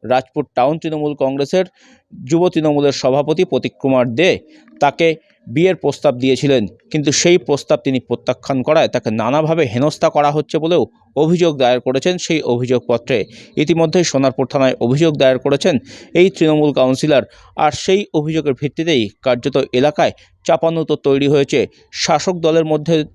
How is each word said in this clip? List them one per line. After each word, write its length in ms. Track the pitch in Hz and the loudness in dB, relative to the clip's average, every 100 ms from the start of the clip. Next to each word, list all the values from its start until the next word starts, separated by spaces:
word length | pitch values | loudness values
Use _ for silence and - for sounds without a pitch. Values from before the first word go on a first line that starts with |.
রাজপুর 420 | 110 127 123 - 135 | 0 -2 -2 -8 -6
টাউন 240 | - 127 160 | 0 0 0
তৃণমূল 360 | 165 156 151 | -6 -6 -6
কংগ্রেসের 500 | 147 135 135 139 185 185 _ _ _ _ - - | -4 -4 -2 -2 -2 -2 _ _ _ _ -20 -4
যুব 180 | 165 180 | 0 2
তৃণমূলের 440 | 170 156 147 143 | 0 0 2 0
সভাপতি 520 | 135 135 135 139 156 | 0 0 0 0 -2
প্রতীক 280 | 185 127 127 _ | 0 -2 -4 _
কুমার 340 | 139 131 123 | 0 2 0
দে 240 | 117 180 107 - - _ - | 2 0 0 -4 -20 _ 0
তাকে 340 | 143 - 165 160 _ _ - | 0 2 -2 -2 _ _ -8
বিয়ের 240 | 120 180 175 | 0 0 0
প্রস্তাব 420 | 147 139 151 127 | -4 -2 -2 0
দিয়েছিলেন, 480 | 131 127 143 135 101 | 0 0 2 0 0
কিন্তু 460 | - _ 156 147 | -8 _ -4 -2
সেই 260 | 139 175 175 | 0 4 2
প্রস্তাব 420 | - 143 - 151 | 2 -4 0 -2
তিনি 160 | - 131 | 0 -4
প্রত্যাখ্যান 640 | - 120 - 127 - 135 | -4 -6 -4 -6 -4 -4
করায় 260 | 120 160 139 | 0 2 2
তাকে 220 | 127 117 | -2 -4
নানাভাবে 540 | 110 113 143 156 165 139 | -4 -2 0 0 0 -2
হেনস্থা 420 | 117 147 - 165 | 0 -2 0 -2
করা 220 | 151 147 | 0 0
হচ্ছে 280 | 147 147 160 | 0 -4 -4
বলেও 280 | 160 175 110 _ _ - | -2 0 -2 _ _ -2
অভিযোগ 420 | 156 175 170 147 | 0 2 0 2
দায়ের 220 | 127 127 | 0 0
করেছেন 380 | 120 131 180 180 | 0 -2 -2 -4
সেই 240 | - 160 | -4 -4
অভিযোগপত্রে। 840 | - 120 123 123 - 117 - 120 92 - - - | -2 -2 0 -2 0 -4 -2 -4 -4 -12 -12 -4
ইতিমধ্যেই 480 | 151 165 165 180 | 0 0 2 0
সোনারপুর 420 | 170 139 135 131 131 | 0 0 -2 -2 -4
থানায় 280 | 147 131 - | 0 0 0
অভিযোগ 360 | 120 135 165 147 | -2 2 2 2
দায়ের 220 | 131 131 | 0 2
করেছেন 400 | 143 139 - 139 - - - | 0 0 0 -2 -4 -20 -4
এই 160 | 165 185 | 2 2
তৃণমূল 420 | 190 160 151 151 | 4 2 2 2
কাউন্সিলর। 500 | 139 131 131 151 143 107 - - - | 2 0 0 2 0 0 -10 -20 -2
আর 160 | 156 | 0
সেই 340 | 147 - 190 208 | 0 -2 -2 0
অভিযোগের 380 | 160 151 160 147 | -4 -2 -4 -2
ভিত্তিতেই 560 | 127 143 - 165 147 107 - | -4 -6 -6 -2 0 0 -4
কার্যত 420 | 131 123 143 139 131 | -2 0 0 -2 -2
এলাকায় 400 | 127 139 147 147 - _ _ | 0 0 2 -2 -2 _ _
চাপানুতো 520 | - 160 165 165 151 147 | -2 0 0 -2 -4 -2
তৈরি 320 | - 139 139 | 0 0 2
হয়েছে। 380 | 151 151 143 107 _ _ | 2 2 0 -2 _ _
শাসক 400 | - - 156 - | -10 -2 0 0
দলের 320 | 180 160 160 | -2 0 0
মধ্যে 400 | 160 156 151 165 156 | 0 -2 0 -2 -2